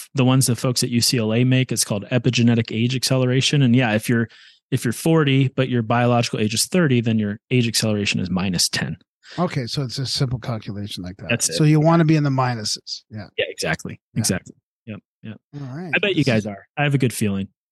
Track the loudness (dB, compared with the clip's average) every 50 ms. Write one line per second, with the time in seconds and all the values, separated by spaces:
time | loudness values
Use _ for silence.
0 | -10 -8 _ 2 4 4 4 4 4 2 0 0 -2 -2 0 0 -2 0 0 0
1 | 0 2 0 0 0 0 2 2 2 4 4 2 2 0 -2 -4 -2 -2 -2 -6
2 | -4 -2 -2 0 0 0 2 4 4 4 4 2 0 -2 -2 -2 -2 0 -2 -2
3 | -2 0 0 2 2 2 2 0 0 2 2 2 4 4 4 4 4 2 0 0
4 | 0 0 0 0 0 -2 -6 -18 -20 -20 _ _ _ _ -6 -2 -2 -2 -4 -2
5 | 0 2 4 4 4 4 4 2 2 2 0 -2 -2 0 0 -2 0 0 2 2
6 | 4 4 2 2 0 0 -2 -2 -2 -2 -2 -2 -4 0 0 2 2 4 2 2
7 | 2 2 0 0 0 -2 -6 -8 -6 _ 0 0 0 2 0 -2 0 0 0 0
8 | -2 -2 -2 -4 -4 -2 -2 -2 -2 -2 0 0 -2 -2 -2 -4 -6 -6 -8 -12
9 | _ _ _ _ _ -16 -6 -4 -4 -2 -2 -4 -6 -6 -6 -6 -6 -6 -6 -8
10 | -6 -6 -2 -2 -2 -2 -4 -6 -6 -8 -8 -8 -8 -10 -10 -10 -10 -10 -10 -10
11 | -12 -12 -12 -14 -6 -4 -4 -2 -2 -2 0 2 4 6 6 6 6 6 6 6
12 | 6 4 4 4 2 2 0 0 0 0 -2 -4 -4 -6 -6 -8 -8 -14 -14 -14
13 | -14 _ -14 -14 -14 -10 _ -6 -6 -6 -4 -6 -4 -4 -4 -6 -8 -14 -14 -16
14 | _ _ _ -4 -2 -2 -2 -4 -4 -10 -20 _ _ _ _ _ _ -16 -16 -16
15 | -16 _ _ _ -18 -18 -18 -18 _ _ -16 -14 -14 -12 -12 -12 -8 -4 -2 -2
16 | 0 0 0 2 2 2 2 0 0 -2 -10 -12 -16 _ _ -2 0 2 2 2
17 | 2 0 0 0 -2 -2 0 -2 -4 -6 _ _ _ _